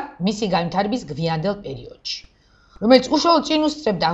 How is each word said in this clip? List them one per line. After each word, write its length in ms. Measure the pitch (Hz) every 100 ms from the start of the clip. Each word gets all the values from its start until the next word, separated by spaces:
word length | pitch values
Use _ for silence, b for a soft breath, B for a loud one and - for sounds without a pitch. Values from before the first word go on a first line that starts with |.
| 427 -
მისი 260 | 185 208 214
განვითარების 540 | 170 170 185 208 247
გვიანდელ 520 | 147 143 165 160 180 202
პერიოდში, 600 | 139 123 117 - - - - b b b b b
რომელიც 300 | 214 254 254
უშუალოდ 320 | 302 339 320 -
წინ 220 | 311 302
უსწრებდა 420 | 302 - 175 165